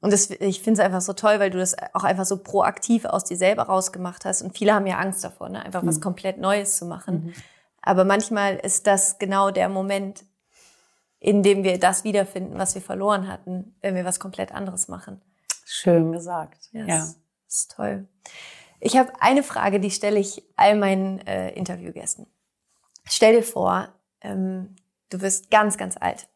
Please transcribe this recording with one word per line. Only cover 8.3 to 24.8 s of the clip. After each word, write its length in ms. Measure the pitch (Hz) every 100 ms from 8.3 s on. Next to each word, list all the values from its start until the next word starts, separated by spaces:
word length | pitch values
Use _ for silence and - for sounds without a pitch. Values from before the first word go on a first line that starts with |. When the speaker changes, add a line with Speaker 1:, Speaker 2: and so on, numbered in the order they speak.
| 214 202 190
Speaker 1:
ist 320 | - - -
das 320 | 196 - -
genau 320 | 196 196 196
der 160 | 190 185
Moment, 560 | 190 190 196 196 208 _ _ _ _ _ _ _ _ _ _
in 240 | - 208
dem 180 | 196 202
wir 160 | 190 185
das 240 | 180 185
wiederfinden, 560 | 220 202 190 190 185 -
was 160 | 190
wir 80 | -
verloren 460 | 185 190 196 208 190
hatten, 480 | 190 - 185 185 _
wenn 140 | 196
wir 100 | 185
was 140 | 180 180
komplett 320 | 190 185 190
anderes 360 | 202 196 185 -
machen. 320 | 185 190 196 _ _ _ -
Speaker 2:
Schön 460 | - - - 170 165
gesagt. 580 | 165 170 175 156 _ -
Speaker 1:
Yes. 160 | 226 214
Speaker 2:
Ja. 100 | 160
Speaker 1:
Das 180 | 160 165 _ _ _ -
ist 100 | - -
toll. 320 | 202 196 196 _ - - - - - _
Ich 160 | 226 254
habe 160 | 247 -
eine 240 | - 269
Frage, 340 | 277 - 202 196
die 140 | 196
stelle 260 | 190 208 208
ich 240 | 196 - _ -
all 200 | 202 214
meinen, 480 | 196 190 190 190 196
äh, 220 | 101 -
Interviewgästen. 760 | - 185 180 175 - - - - _ _ _ _ _ _ _
Stell 320 | - - 220 233
dir 60 |
vor, 440 | 226 - 185 180 202 _ _ _
ähm, 540 | 208 196 185 190 185 190